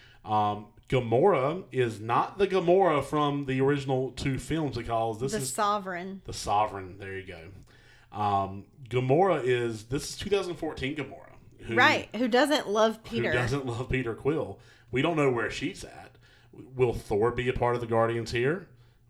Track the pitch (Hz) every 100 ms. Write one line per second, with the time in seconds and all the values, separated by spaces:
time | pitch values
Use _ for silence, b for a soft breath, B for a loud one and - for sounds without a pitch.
0 | b b - 110 104 104 110 - - 131
1 | 117 117 185 165 135 180 - 131 120 104
2 | 110 127 - - 196 185 170 185 185 147
3 | 135 151 147 143 135 131 135 143 131 131
4 | 131 - 143 127 - 160 147 113 117 113
5 | 113 110 135 214 - - 208 208 190 175
6 | 190 196 - - - 104 107 98 92 87
7 | 98 95 92 85 80 92 - b b b
8 | b 104 104 101 95 98 - - 123 120
9 | 127 143 190 156 123 123 120 110 104 135
10 | - - 196 202 180 170 208 - 131 151
11 | - - - - - - - 117 277 262
12 | - 208 247 247 285 285 - 208 226 220
13 | - 233 214 147 120 143 135 113 127 131
14 | 120 107 135 156 95 101 b b b 123
15 | 156 160 139 120 104 - 135 196 - -
16 | 98 - b b b - - 131 127 110
17 | - 104 117 120 123 123 120 120 117 113
18 | 113 117 113 120 127 185 - - b b
19 | b